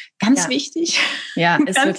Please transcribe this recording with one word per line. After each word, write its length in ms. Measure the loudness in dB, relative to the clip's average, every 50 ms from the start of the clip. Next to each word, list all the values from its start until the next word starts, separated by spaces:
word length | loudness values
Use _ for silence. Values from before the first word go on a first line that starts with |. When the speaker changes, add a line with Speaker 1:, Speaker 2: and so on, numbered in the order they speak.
| -18 -16 _ -2
Speaker 1:
Ganz 240 | 2 2 4 4 2
Speaker 2:
Ja. 60 | 0
Speaker 1:
wichtig. 500 | -2 -4 -4 -4 -4 -4 -4 -2 0 0 -2 -2 -4 -8 -10 -8 -2
Speaker 2:
Ja, 200 | 0 2 2 2 2 2
ist 100 | 0 2
Speaker 1:
<laughs> 0 |
Ganz 120 | 0 0 0 0